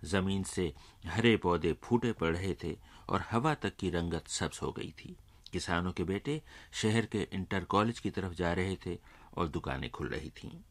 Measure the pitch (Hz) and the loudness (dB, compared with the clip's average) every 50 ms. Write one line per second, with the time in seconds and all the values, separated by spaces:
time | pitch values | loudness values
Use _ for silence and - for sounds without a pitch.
0 | - 71 98 98 92 95 95 98 95 - - - 92 80 - - - - - - | -4 2 2 2 2 2 0 0 -2 -4 -2 -2 -2 -2 -2 -8 -20 -20 -20 -14
1 | - 87 82 104 113 120 113 98 - 90 87 85 76 85 76 - - - 117 120 | -10 -6 2 6 8 8 8 8 6 4 4 4 4 2 2 0 0 2 2 4
2 | 117 120 - - 82 82 82 82 95 98 85 - - 82 82 - - - - - | 4 2 0 2 2 2 2 2 0 -2 -2 -2 -4 -6 -6 -8 -12 -20 -20 -16
3 | - - - 104 113 - 113 117 117 156 151 - - 101 - - - 92 82 85 | -6 -2 0 0 0 0 -2 0 2 2 0 0 -2 -4 -4 -2 -2 0 0 0
4 | 87 87 85 82 - - - - 87 76 - - - 71 - - - - - - | 0 0 -2 -4 -4 -6 -4 -4 -4 -4 -4 -4 -6 -6 -6 -6 -10 -10 -12 -14
5 | - - 180 - - - - - - - - 90 - - 85 85 87 90 90 - | -16 -16 -16 -18 -20 -20 -20 -20 -20 -8 -8 -6 -4 0 0 0 0 -2 -2 -2
6 | 90 80 95 101 - 139 147 156 - - - - - - - - - 110 107 117 | -2 -2 -2 -4 -2 -4 -6 -6 -6 -12 -20 -20 -20 -12 -6 0 0 2 2 2
7 | 107 110 - 107 92 - - 95 92 - 101 95 87 - - 98 104 113 117 - | 0 0 -2 -4 -4 -2 -4 -6 -4 -2 -4 -4 -2 2 2 2 2 2 0 -2
8 | - 101 90 - 92 92 85 82 90 85 85 92 92 98 95 - - 92 87 - | -6 -4 -4 -2 -4 -4 -2 0 0 0 2 2 0 -2 -2 -4 -6 -8 -8 -8
9 | _ - - - - - - - 90 80 69 85 - 69 67 67 69 64 - - | _ -20 -20 -20 -20 -14 -4 -2 -2 -2 -2 -4 -4 -4 -6 -4 -6 -8 -8 -8
10 | 76 - - - 76 - - - - - - - - - | -6 -6 -6 -6 -8 -10 -14 -12 -14 -14 -14 -14 -18 -20